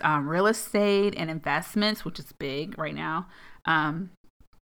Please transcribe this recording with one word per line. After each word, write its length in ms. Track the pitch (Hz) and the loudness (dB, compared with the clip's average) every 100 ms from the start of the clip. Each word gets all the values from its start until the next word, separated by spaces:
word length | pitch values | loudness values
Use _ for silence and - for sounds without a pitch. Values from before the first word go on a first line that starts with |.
um, 260 | 160 147 143 | 2 2 2
real 160 | 170 208 | 4 4
estate 720 | 226 - 208 202 196 202 - | 2 0 2 4 4 2 0
and 140 | 160 | -4
investments, 720 | 160 143 147 - 214 214 214 165 | -4 -2 -2 0 0 0 0 -6
which 140 | - | -10
is 120 | - - | -14 -10
big 380 | 139 135 160 - | -6 -6 -6 -6
right 180 | 151 147 | -6 -6
now, 320 | 160 165 180 - - - - | -4 -4 -6 -14 -20 -6 0
um, 460 | 160 151 165 185 - - _ _ _ | 2 2 -2 -6 -12 -20 _ _ _